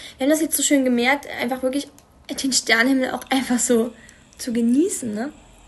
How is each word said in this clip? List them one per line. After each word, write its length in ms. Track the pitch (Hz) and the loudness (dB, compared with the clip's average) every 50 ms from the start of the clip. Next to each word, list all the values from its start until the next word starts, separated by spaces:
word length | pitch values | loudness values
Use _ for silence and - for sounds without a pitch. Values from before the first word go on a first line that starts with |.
| - - - - | -20 -20 -8 -2
wir 60 | 262 | 2
haben 40 | 285 | 2
das 100 | 311 302 | 2 2
jetzt 160 | 320 294 - | 2 -2 -2
so 60 | - 285 | -2 2
schön 220 | - 302 277 262 | 2 2 4 4
gemerkt, 420 | 254 247 240 240 254 285 285 285 - - - - | 2 2 2 2 2 0 0 -2 -8 -10 -8 -6
einfach 200 | 240 262 254 254 | -6 -4 -2 -4
wirklich 260 | 262 254 285 285 - - - - _ _ - - - 277 - - | -2 -2 -2 -6 -6 -12 -20 -20 _ _ -20 -14 -12 -8 -6 -4
den 100 | 269 240 | -2 0
Sternenhimmel 580 | - - - 226 226 233 262 277 262 254 - - | 0 0 2 2 2 4 2 2 2 0 -2 -4
auch 100 | - - - | -8 -4 -2
einfach 280 | 254 269 247 - 247 233 | -2 -2 0 0 0 0
so 340 | - - 247 226 226 247 - - - - - - - - - - | 2 2 2 2 2 0 -6 -12 -20 -20 -20 -20 -20 -20 -18 -12
zu 140 | - 254 220 | -8 -4 -2
genießen, 600 | 240 233 233 247 277 339 403 - - 262 226 208 | 0 2 4 4 4 2 2 0 -4 -6 -6 -6
ne? 160 | 214 247 302 - - - - - - - | -6 -6 -8 -10 -14 -20 -20 -20 -20 -20